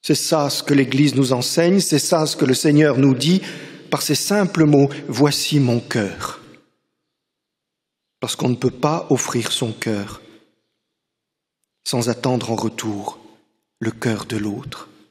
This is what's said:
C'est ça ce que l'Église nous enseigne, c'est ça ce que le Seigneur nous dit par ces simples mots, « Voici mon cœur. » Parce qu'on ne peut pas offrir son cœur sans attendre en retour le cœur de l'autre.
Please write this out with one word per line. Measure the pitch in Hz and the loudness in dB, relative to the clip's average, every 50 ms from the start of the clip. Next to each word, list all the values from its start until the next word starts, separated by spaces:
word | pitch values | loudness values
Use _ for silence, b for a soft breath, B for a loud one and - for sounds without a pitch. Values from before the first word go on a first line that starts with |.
| - | 0
C'est | - 156 | 0 0
ça | - - - 170 156 143 139 | 0 0 0 0 0 0 0
ce | - - - | -2 -6 -2
que | - 147 | 2 2
l'Église | 139 139 120 123 135 151 143 123 | 2 2 2 2 2 2 2 4
nous | 131 139 123 135 | 2 2 2 0
enseigne, | 120 127 - - - 165 175 185 202 | -2 -2 -2 0 2 2 4 4 2
c'est | 170 - - 143 | 2 2 0 0
ça | - - 180 165 156 | 2 2 2 2 2
ce | 147 - | 0 0
que | - 156 | 0 2
le | 131 127 | 2 2
Seigneur | - - 156 147 147 156 151 135 127 | 2 2 4 6 6 6 4 4 4
nous | 139 139 131 | 4 4 4
dit | 123 127 156 180 190 B B B B B B B B B B | 2 2 2 2 2 B B B B B B B B B B
par | - 139 - | -4 -4 -2
ces | - 151 | -2 -2
simples | 131 - - 202 208 202 180 - 165 156 | -2 0 0 0 0 0 0 2 2 4
mots, « | 151 147 139 143 139 139 B B - | 6 6 6 6 4 0 B B -8
Voici | 117 110 143 147 139 - - - 156 147 | 0 2 2 2 2 0 -4 0 2 2
mon | 139 123 117 120 | 2 4 2 0
cœur. » | - - - 120 104 95 87 - - - - - - - - - _ _ _ _ _ _ _ _ _ _ _ _ _ _ _ _ _ _ _ _ _ _ _ _ _ _ _ _ _ _ _ _ | -2 -2 -2 -2 -2 -2 -4 -8 -10 -10 -12 -14 -18 -20 -20 -20 _ _ _ _ _ _ _ _ _ _ _ _ _ _ _ _ _ _ _ _ _ _ _ _ _ _ _ _ _ _ _ _
Parce | - 113 - | -6 -6 -6
qu'on | - - 127 | -2 0 -2
ne | 123 | -2
peut | 120 - 127 | 0 -2 -4
pas | - - - 147 156 170 - - | -2 0 -2 0 0 -2 0 0
offrir | 139 123 - - - 120 113 - | 0 0 0 -4 -4 -4 -4 -4
son | - - - 113 107 | -4 -4 -4 -4 -6
cœur | - - 113 110 101 101 98 - - - - - - _ _ _ _ _ _ _ _ _ _ _ _ _ _ _ _ _ _ _ _ _ _ _ _ _ _ _ _ _ | -6 -6 -4 -4 -4 -6 -8 -14 -18 -20 -20 -20 -20 _ _ _ _ _ _ _ _ _ _ _ _ _ _ _ _ _ _ _ _ _ _ _ _ _ _ _ _ _
sans | - - 123 117 120 | -4 -2 -2 0 -2
attendre | 117 - - 135 127 123 107 - | -2 -2 -2 -2 -2 -2 -2 -4
en | 113 | -4
retour | 107 110 113 110 - - 110 104 101 101 - - - - - _ _ _ _ _ _ _ _ _ _ | -4 -4 -4 -6 -4 -8 -6 -6 -6 -8 -10 -12 -12 -20 -20 _ _ _ _ _ _ _ _ _ _
le | 117 113 110 | -6 -6 -6
cœur | - - 127 110 101 - | -4 -2 -2 -2 -2 -4
de | - 117 | -6 -6
l'autre. | 107 104 107 101 120 131 - - - - - - _ _ _ | -4 -4 -4 -6 -6 -10 -14 -16 -16 -18 -20 -20 _ _ _